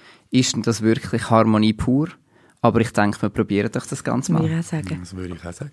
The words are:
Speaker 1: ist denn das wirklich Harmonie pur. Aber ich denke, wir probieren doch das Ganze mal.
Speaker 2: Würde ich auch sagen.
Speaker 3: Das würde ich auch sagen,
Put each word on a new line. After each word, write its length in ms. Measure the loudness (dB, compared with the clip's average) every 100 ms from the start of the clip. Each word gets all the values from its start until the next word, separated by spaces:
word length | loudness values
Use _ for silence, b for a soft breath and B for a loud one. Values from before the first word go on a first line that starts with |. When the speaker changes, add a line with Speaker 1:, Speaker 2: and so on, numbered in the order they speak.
| b b b
Speaker 1:
ist 240 | 0 2
denn 80 | 0
das 200 | -2 0
wirklich 480 | 2 0 0 -4 2
Harmonie 420 | 4 6 4 4
pur. 360 | 2 0 0 0 -6 b b b b
Aber 180 | 2 2
ich 120 | 2
denke, 280 | 2 0 0
wir 60 | -4
probieren 420 | -2 0 0 0
doch 140 | -4 -8
das 160 | -8
Ganze 300 | -4 -4 0
mal. 100 | 0
Speaker 2:
Würde 120 | 0
ich 60 | -2
auch 80 | -4
sagen. 260 | -6 -6 -8
Speaker 3:
Das 140 | -10
würde 200 | -10 -10
ich 100 | -10
auch 80 | -12
sagen, 180 | -12 -14